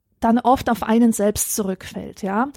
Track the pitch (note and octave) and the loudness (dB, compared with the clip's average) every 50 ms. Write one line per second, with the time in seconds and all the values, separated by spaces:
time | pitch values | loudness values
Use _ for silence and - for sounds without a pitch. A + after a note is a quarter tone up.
0 | _ _ _ _ - A#3 A3+ A#3+ - A#3+ B3+ C4 - B3+ A#3 - - - A3 A#3 | _ _ _ _ 0 2 2 2 4 2 2 2 2 -2 -2 -2 0 0 2 4
1 | A#3+ A#3+ A3 - G3+ G#3 G#3+ - - - - - G#3 F#3+ F#3+ F#3 - - - - | 4 4 2 2 0 -2 0 -2 -4 -6 -4 -4 -4 -4 -6 -8 -10 -14 -14 -14
2 | - C#3 - - - F#3 G3 G#3 B3 D4 C#4 | -14 -14 -12 -10 -6 -4 -2 -2 -2 -4 -6